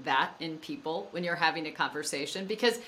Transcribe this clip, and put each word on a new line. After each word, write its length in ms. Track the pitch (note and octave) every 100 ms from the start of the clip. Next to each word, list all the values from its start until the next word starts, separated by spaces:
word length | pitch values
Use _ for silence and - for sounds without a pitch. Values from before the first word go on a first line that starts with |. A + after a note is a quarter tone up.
that 300 | C3 C3+ E3+ -
in 200 | E3 D#3+
people 500 | - C#3+ D#3 E3+ G3+
when 120 | F3
you're 120 | F3 E3+
having 300 | E3 D#3+ D#3
a 60 |
conversation? 720 | D3+ C#3+ D3 D#3 D3 D3 F#3+ F#3+
Because 320 | A3 A#3+ A#3